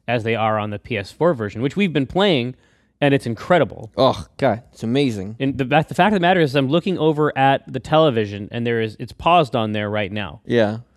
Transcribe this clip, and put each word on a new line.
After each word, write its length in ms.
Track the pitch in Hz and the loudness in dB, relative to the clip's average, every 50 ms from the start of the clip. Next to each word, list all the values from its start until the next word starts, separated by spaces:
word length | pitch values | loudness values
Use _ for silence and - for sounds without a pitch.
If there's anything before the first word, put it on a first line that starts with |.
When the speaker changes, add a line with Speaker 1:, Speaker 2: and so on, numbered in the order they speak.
| _ | _
Speaker 1:
as 160 | 117 120 117 | -4 -2 -2
they 140 | 104 113 113 | 0 -2 0
are 240 | 107 110 110 110 104 | 0 0 0 0 0
on 100 | 104 104 | -2 -4
the 80 | 104 101 | -8 -10
P 180 | - - 120 | -8 -6 -6
S 140 | 101 98 - | -6 -6 -6
four 240 | - - 151 175 151 | -4 -2 0 0 0
version, 260 | 113 107 101 - 110 | 0 -4 -6 -6 -4
which 140 | 131 143 - | -4 -4 -2
we've 180 | 190 202 175 | 0 -2 0
been 140 | 139 151 131 | 0 -2 -2
playing, 480 | - - 180 202 202 156 123 120 127 127 _ _ _ _ _ _ _ _ - | -2 0 0 2 2 2 0 -2 -4 -8 _ _ _ _ _ _ _ _ 0
and 120 | 147 139 139 | 2 2 2
it's 120 | - - | 2 0
incredible. 640 | 120 110 - - - 180 165 127 - - - - 104 - | -2 -8 -4 0 2 2 2 2 0 -4 -12 -16 -6 0
Speaker 2:
Oh, 300 | - 135 127 - 90 80 - _ | 2 2 2 2 0 -8 -14 _
God, 260 | - - - 101 120 - _ | -2 0 0 0 -2 -6 _
it's 140 | _ - 117 | _ -8 -6
amazing. 500 | 110 123 143 147 123 110 101 92 104 113 - | -2 0 0 0 0 -2 -4 -8 -10 -6 -4
Speaker 1:
And 180 | 135 139 127 127 | -4 -2 -2 -2
the, 60 | 131 | -2
the 300 | 120 143 160 151 - - | 0 0 0 0 0 0
fact 180 | - 180 214 | 2 2 4
of 0 | |
the 80 | 214 185 | 2 2
matter 200 | 170 175 190 175 | 2 4 4 4
is, 140 | 160 127 127 | 2 2 2
I'm 140 | 143 135 127 | 2 2 2
looking 300 | 156 175 - 202 175 131 | 2 0 0 0 -2 0
over 380 | 151 160 151 151 151 143 - | 2 2 2 2 0 0 2
at 280 | 131 135 135 139 - - - | 2 4 4 2 2 -2 -6
the 80 | 131 127 | -10 -10
television, 680 | - - 156 160 160 147 113 113 107 101 104 101 104 - | -4 0 2 4 4 4 2 0 -2 -4 -6 -10 -10 -8
and 120 | - 120 117 | -6 -4 -2
there 140 | 120 117 113 | -2 -2 -2
is, 160 | 113 107 104 - | -2 -4 -6 -10
it's 120 | 127 - | -14 -14
paused 440 | - - - 165 175 175 151 113 - | -8 -2 2 4 4 4 4 2 0
on 160 | 120 110 107 | -2 -2 -2
there 160 | 107 104 104 101 | -2 -4 -4 -2
right 220 | 107 107 104 87 | -2 -4 -4 -4
now. 300 | 104 107 98 76 - - - | -6 -8 -8 -8 -12 -12 -4
Speaker 2:
Yeah. 360 | - 120 117 107 104 110 117 - _ _ | 0 2 2 2 2 0 -6 -10 _ _